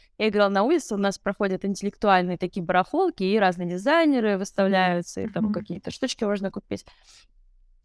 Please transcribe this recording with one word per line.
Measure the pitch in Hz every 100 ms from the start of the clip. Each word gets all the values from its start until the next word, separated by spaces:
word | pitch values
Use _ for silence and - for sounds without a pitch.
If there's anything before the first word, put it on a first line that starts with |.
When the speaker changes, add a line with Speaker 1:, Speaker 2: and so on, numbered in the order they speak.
| _ -
Speaker 1:
Я | 214
играла | 208 202
на | 196
улице, | 233 339 - 202
у |
нас | 196 196
проходят | 202 196 196 185 196
интеллектуальные | 190 202 - 208 185 180 175
такие | 180 196
барахолки, | 165 180 185 302 370 -
и | 185 214
разные | 185 175 175
дизайнеры | 180 226 330 311 262 214 190
выставляются, | 180 - 196 190 180 175 170 190
и | 196
там | 208 214
Speaker 2:
Мгм. |
Speaker 1:
какие-то | 208 208 175 -
штучки | - 262 - 208
можно | 202 190
купить. | 196 - 196 - _ _ - _ _ _ _ _ _